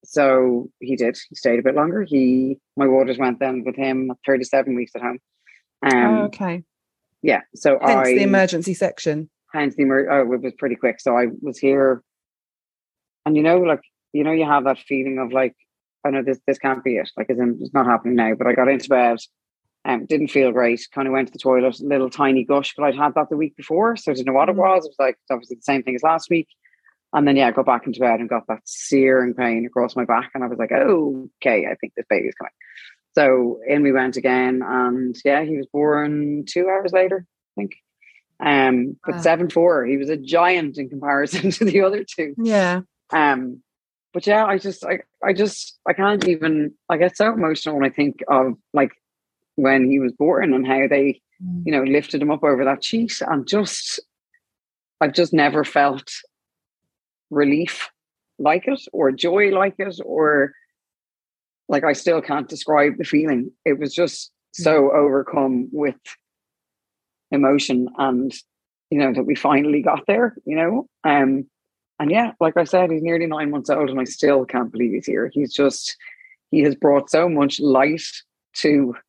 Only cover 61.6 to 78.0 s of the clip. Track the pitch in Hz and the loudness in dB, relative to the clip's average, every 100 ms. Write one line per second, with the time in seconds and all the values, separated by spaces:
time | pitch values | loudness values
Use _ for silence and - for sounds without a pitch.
61.6 | _ 143 151 139 - 165 - 147 131 151 | _ 0 0 0 0 0 0 -6 -6 -12
62.6 | - 151 147 - 160 147 156 131 127 _ | 0 2 2 0 -2 0 0 -2 -4 _
63.6 | - 139 143 - 170 - - _ _ - | -2 -2 -4 -2 -2 -4 -16 _ _ -2
64.6 | 160 151 139 147 143 135 135 151 135 127 | 2 4 4 4 2 2 -2 -2 -2 -2
65.6 | 127 147 147 123 - - _ _ _ _ | -4 -4 -4 -6 -18 -20 _ _ _ _
66.6 | _ _ _ _ _ _ _ 143 139 143 | _ _ _ _ _ _ _ 0 2 2
67.6 | - 127 123 - 135 123 131 - _ _ | 0 -2 -2 -2 -2 0 -4 -8 _ _
68.6 | _ _ _ 147 135 123 127 143 143 156 | _ _ _ 0 0 0 -2 -2 2 2
69.6 | 147 147 127 147 - 208 240 - - 156 | 2 0 0 -2 0 0 0 -4 -6 -2
70.6 | 165 226 - _ 156 143 135 135 135 _ | -2 -2 -6 _ 0 2 2 0 -6 _
71.6 | _ _ _ _ 151 196 233 - 165 165 | _ _ _ _ -2 0 -2 0 0 2
72.6 | 165 185 180 160 160 165 165 156 147 147 | 2 2 2 0 -2 -2 -2 -4 -4 -4
73.6 | 131 139 143 131 127 - 147 143 127 123 | -2 0 0 -2 -6 0 2 2 0 -4
74.6 | 117 110 120 101 - - 127 139 139 - | -6 -2 -2 -2 -4 -4 -2 -4 -4 0
75.6 | 139 - - - - - - _ _ 156 | 0 0 -12 -14 -18 -20 -20 _ _ 2
76.6 | 147 139 151 143 139 156 175 151 139 - | 2 2 2 2 2 0 2 0 0 0
77.6 | 143 131 143 160 | 2 2 2 0